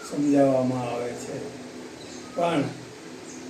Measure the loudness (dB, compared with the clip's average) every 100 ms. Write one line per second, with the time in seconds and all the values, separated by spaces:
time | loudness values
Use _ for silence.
0 | -4 0 4 8 8 6 4 2 0 -2
1 | -2 -4 -8 -8 -8 -10 -12 -12 -14 -14
2 | -14 -14 -8 0 2 4 0 -4 -12 -14
3 | -14 -14 -14 -12 -12